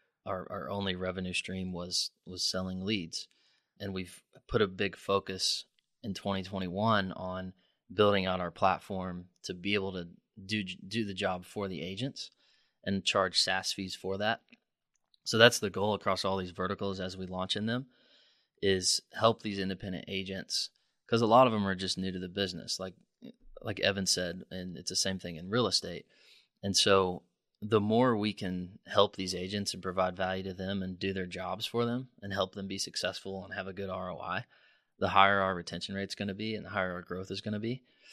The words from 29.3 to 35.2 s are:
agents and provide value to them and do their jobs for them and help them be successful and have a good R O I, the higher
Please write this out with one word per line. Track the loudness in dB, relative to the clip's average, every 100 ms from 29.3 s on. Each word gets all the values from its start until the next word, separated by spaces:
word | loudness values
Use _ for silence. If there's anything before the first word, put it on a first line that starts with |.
| -4
agents | -4 -2 -4
and | -4
provide | -4 0 0 0
value | -2 -2
to | -4
them | -6 -4 -4
and | -4 -4
do | -4
their | -2 -6
jobs | -8 -6 -6 -4
for | -2 0
them | -2 -6 _
and | -6
help | -2 -2 -2
them | -8
be | -6
successful | -6 -4 -4 -4 -8 -10
and | -8
have | -8 -8
a |
good | -8 -6
R | -6 -6
O | -8
I, | -6 -6 -6 _ _ _ _ _
the | 4
higher | 8